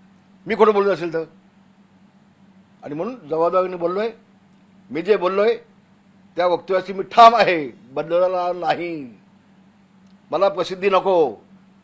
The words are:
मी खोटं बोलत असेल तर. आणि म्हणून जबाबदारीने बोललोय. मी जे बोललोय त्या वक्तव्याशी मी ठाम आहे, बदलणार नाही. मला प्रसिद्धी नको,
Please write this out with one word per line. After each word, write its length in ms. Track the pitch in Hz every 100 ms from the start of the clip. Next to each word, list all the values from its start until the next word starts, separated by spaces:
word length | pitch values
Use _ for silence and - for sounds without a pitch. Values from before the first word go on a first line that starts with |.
| _ _ _ _ 175
मी 100 | 208
खोटं 180 | 214
बोलत 160 | 202 202
असेल 220 | 165 170
तर. 120 | 160 156 - _ _ _ _ _ _ _ _ _ _ _ _ _ _
आणि 120 | 127
म्हणून 340 | 147 202 254 147
जबाबदारीने 480 | 156 170 185 185 180
बोललोय. 340 | 170 185 226 - _ _ _ _ _ _ -
मी 120 | 139
जे 140 | 180 202
बोललोय 420 | 175 190 214 226 - _ _ _ _ _ _ -
त्या 100 | 180
वक्तव्याशी 460 | 170 - 185 185
मी 100 | 190
ठाम 340 | 190 - 233 233
आहे, 320 | 180 170 131
बदलणार 880 | - 120 135 160 170 185 180 175 180
नाही. 640 | 160 151 175 160 123 104 _ _ _ _ _ _ _ _ _ _ -
मला 180 | 147 196
प्रसिद्धी 420 | 180 175 185 196
नको, 440 | 185 185 180 139 101 - - _ _